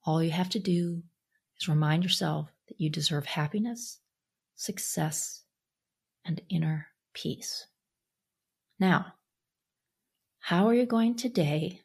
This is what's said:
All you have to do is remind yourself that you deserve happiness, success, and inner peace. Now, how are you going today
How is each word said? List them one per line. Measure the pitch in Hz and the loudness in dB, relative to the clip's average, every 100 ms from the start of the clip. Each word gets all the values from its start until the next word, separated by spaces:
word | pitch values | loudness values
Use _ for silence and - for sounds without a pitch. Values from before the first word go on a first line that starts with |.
All | - 160 | 0 2
you | 165 | 2
have | 165 185 | 0 -2
to | 220 | -2
do | 185 175 170 170 - _ _ _ _ _ | 2 2 0 -4 -10 _ _ _ _ _
is | - | 0
remind | 151 151 160 | 2 4 2
yourself | 180 - 160 151 151 _ _ | 2 0 0 -2 -6 _ _
that | - | -4
you | 156 | -2
deserve | 151 147 147 143 | 0 -2 -2 -2
happiness, | - 151 208 240 233 - - _ _ _ _ _ | -2 -2 -2 -4 -6 -12 -16 _ _ _ _ _
success, | - - 190 - - 156 156 - - _ _ _ _ _ _ _ _ | -12 -10 -6 -6 -2 -2 -4 -8 -10 _ _ _ _ _ _ _ _
and | - 156 - | -8 -8 -2
inner | 175 160 156 - _ _ | -2 0 -2 -6 _ _
peace. | - - - - - - _ _ _ _ _ _ _ _ _ _ _ | -10 -8 -8 -8 -10 -12 _ _ _ _ _ _ _ _ _ _ _
Now, | 185 156 - - _ _ _ _ _ _ _ _ _ _ _ _ | 4 4 0 -16 _ _ _ _ _ _ _ _ _ _ _ _
how | - 175 214 | 0 4 6
are | |
you | 240 247 | 4 4
going | 226 226 240 | 2 2 0
today | 247 196 147 151 180 - | -2 0 2 0 -4 -8